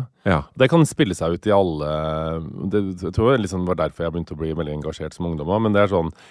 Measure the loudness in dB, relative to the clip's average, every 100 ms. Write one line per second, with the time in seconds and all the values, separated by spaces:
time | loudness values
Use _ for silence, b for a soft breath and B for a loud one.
0 | -2 _ 0 0 0 2 4 6 4 2
1 | 0 0 -2 0 2 4 4 0 -2 -2
2 | -2 -4 -4 -6 -8 -8 -2 -2 -2 -6
3 | -4 0 2 2 0 -2 -2 0 -2 -2
4 | -4 -4 -6 -6 -6 -4 -4 -6 -8 -8
5 | -10 -6 -6 -4 -2 0 2 4 4 2
6 | -2 -6 b